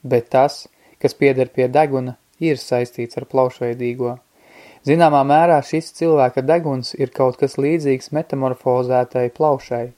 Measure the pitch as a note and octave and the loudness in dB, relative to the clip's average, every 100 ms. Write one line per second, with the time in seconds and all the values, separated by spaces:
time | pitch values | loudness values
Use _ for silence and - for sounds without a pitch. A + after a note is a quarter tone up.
0 | C3 A#2+ - C3 C#3+ - - _ _ _ | 0 -2 2 2 2 -2 -20 _ _ _
1 | - - C#3 C3 B2 - B2+ C#3 D#3 C3+ | -4 2 0 2 -2 -2 0 2 2 -2
2 | B2+ A#2+ _ _ E3 C3+ - B2 B2 - | -6 -12 _ _ -4 -4 -2 -4 -4 -8
3 | A#2+ - G#2+ C3 B2+ - A#2+ A#2+ A#2+ B2 | -10 -10 -4 0 0 -2 -8 -4 -6 -4
4 | A#2+ B2 _ _ _ - - _ - D#3+ | -6 -8 _ _ _ -20 -20 _ 0 4
5 | E3 C#3+ C#3 D3+ E3+ D#3 - D#3+ - - | 6 4 4 4 4 2 0 -6 -6 -4
6 | E3 D3+ B2+ C3+ C3 E3+ D#3 C3 B2 - | 0 2 2 0 0 0 0 -6 -8 -6
7 | C3+ - C3 B2 C3+ - C#3 E3 C#3+ C3 | -6 0 -2 0 -4 -2 -2 -2 0 -2
8 | - D3 D#3+ C#3 C3 B2 C3 B2+ B2 B2+ | -4 -8 -6 -4 -4 -2 -2 0 0 0
9 | B2 B2+ B2 - D#3 C3 - A#2+ A#2+ | 0 -2 -4 -2 0 0 -4 -8 -8